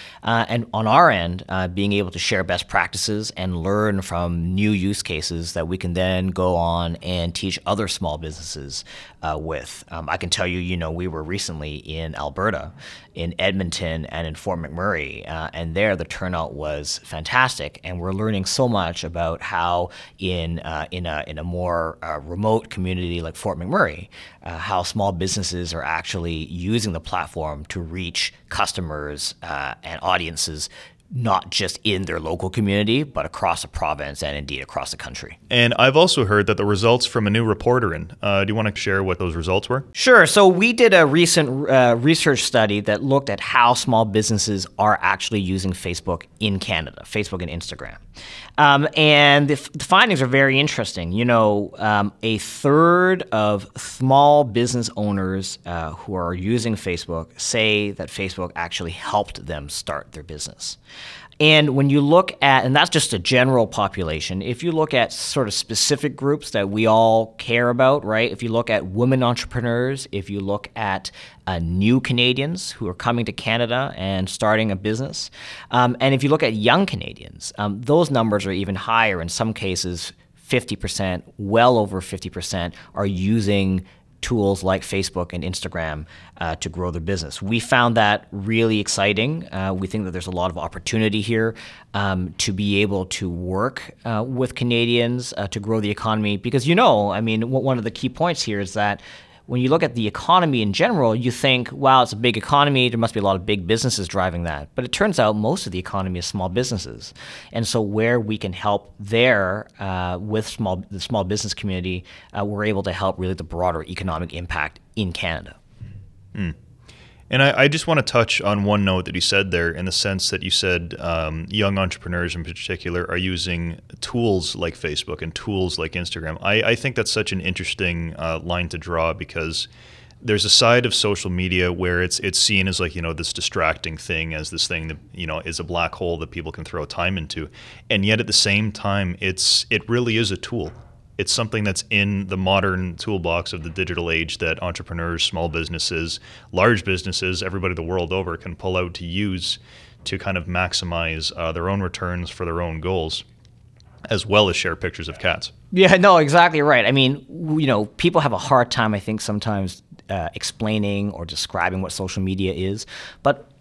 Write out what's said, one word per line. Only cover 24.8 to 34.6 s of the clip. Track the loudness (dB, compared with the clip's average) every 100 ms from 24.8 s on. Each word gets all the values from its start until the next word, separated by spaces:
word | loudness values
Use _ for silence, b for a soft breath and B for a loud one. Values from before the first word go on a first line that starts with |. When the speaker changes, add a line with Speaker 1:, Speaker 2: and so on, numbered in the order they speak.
Speaker 1:
small | -2 -2 -2
businesses | 0 -2 -2 -4 -4 -6
are | -6
actually | -4 -6 -6 -6 -4 -6 -6
using | -6 -2 -2 -2
the | -4
platform | -6 -6 -6 -6 -8 -8 -10
to | -10
reach | -8 -8 -6 -6 -6 b -8
customers, | -4 -2 -4 -6 -6 -8 -8 -8 -10
uh, | -10 -8 -8 -10
and | -12 -6
audiences, | 0 0 -2 -6 -6 -6 -10 B B B _
not | -4 0 0 0
just | -4 -4 -4
in | -2 -2
their | -2 -6
local | -4 -4 -4
community, | -2 0 2 2 0
but | -2 -6
across | -8 -4 -2 -2
the | -6
province | -6 -4 -4 -6 -6
and | -6 -6
indeed | -8 -8